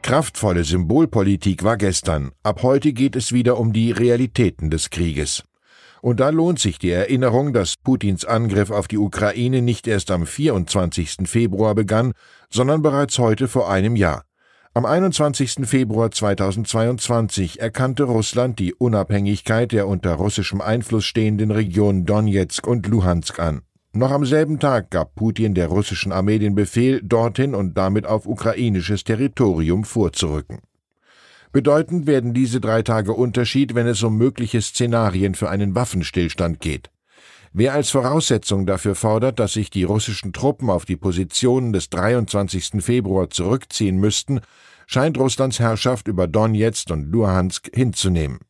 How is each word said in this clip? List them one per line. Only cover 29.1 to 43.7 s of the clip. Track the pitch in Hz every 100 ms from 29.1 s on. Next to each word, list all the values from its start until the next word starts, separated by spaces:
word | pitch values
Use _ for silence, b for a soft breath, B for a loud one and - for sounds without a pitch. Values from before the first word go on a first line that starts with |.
| 110 135 - 113 82 80 92
vorzurücken. | 107 117 92 - 85 76 - 57 _ _ _ b b b b b b
Bedeutend | 139 123 147 160 175 147
werden | 139 120
diese | 120 131 120
drei | 110 113
Tage | 113 113 101
Unterschied, | 110 123 123 120 135 135
wenn | 120 117
es | 107
um | 113 110
mögliche | 127 - 117 117
Szenarien | 104 - 120 117 107 92 98
für | 92 92
einen | 95 101
Waffenstillstand | 95 - 92 80 - 85 - 85 78
geht. | 80 69 - _ b b b b b
Wer | - 127
als | 143 139
Voraussetzung | 135 123 156 - 113 - 98 95
dafür | 95 101
fordert, | 95 113 90 131 117
dass | 107
sich | - 98
die | 101
russischen | 90 107 107 101 98
Truppen | - 135 - 123
auf | 90
die | - 87
Positionen | 95 87 90 - 127 131 123
des | 101 -
dreiundzwanzigsten | 85 98 123 107 104 98 95 - 104
Februar | 90 123 101 95 85
zurückziehen | - 87 131 -